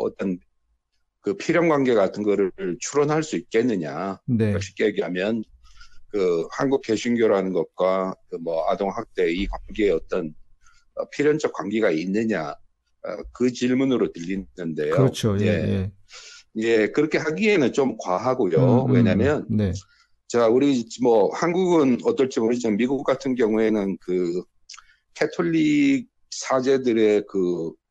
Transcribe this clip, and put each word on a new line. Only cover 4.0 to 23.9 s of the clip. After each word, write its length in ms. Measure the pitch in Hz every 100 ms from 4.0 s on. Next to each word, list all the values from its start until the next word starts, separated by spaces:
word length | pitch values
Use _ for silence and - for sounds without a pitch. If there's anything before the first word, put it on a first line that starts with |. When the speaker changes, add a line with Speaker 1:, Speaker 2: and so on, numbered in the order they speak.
| 98 92 -
Speaker 2:
네. 100 | 113
Speaker 1:
그러니까 240 | 107 98
쉽게 240 | 95 - 147
얘기하면 560 | - - 90 101 113 104 - - - - - -
그 360 | 104 92 82 82
한국 300 | - 139 135
개신교라는 720 | 127 107 120 120 110 98 92
것과 600 | 90 80 - 92 95 92 - -
그 60 | 87
뭐 260 | 82 82 92
아동 220 | 95 98
학대 420 | - - - 87
이 140 | 90 98
관계에 440 | 90 - 98 101
어떤, 440 | 82 - 95 80 - - - - _ _ -
어, 120 | -
필연적 420 | - 147 151 -
관계가 360 | - 95 110 107
있느냐, 580 | 80 92 101 113 95 73
어, 640 | - - _ _ _ - 90 80
그 180 | - 123
질문으로 600 | 123 123 127 131 120 87
들리는데요. 840 | 87 85 95 95 - 82 76 76
Speaker 2:
그렇죠. 440 | 82 131 - 117 101
예, 60 | 104
Speaker 1:
예. 40 |
Speaker 2:
예. 420 | 82 101 98 98 - - - - - _ 107
Speaker 1:
예, 300 | 113 113 101
그렇게 280 | - 151 156
하기에는 540 | 147 165 214 202 120
좀 240 | 123 226 233
과하고요. 880 | 95 90 120 127 98 80 - 117
Speaker 2:
음, 60 | 131
음. 40 |
Speaker 1:
왜냐면 520 | 123 113 98 131 151 -
Speaker 2:
네. 220 | 107 101 92 - _ _ _ -
Speaker 1:
자, 180 | 120 113
우리 360 | 123 143 127 113 -
뭐 280 | 123 113 90
한국은 640 | - 170 175 185 170 135 117
어떨지 340 | 120 117 135 -
모르지만 360 | 113 123 117 104
미국 280 | 127 135
같은 300 | 147 131 135
경우에는 600 | 123 110 110 110 110 98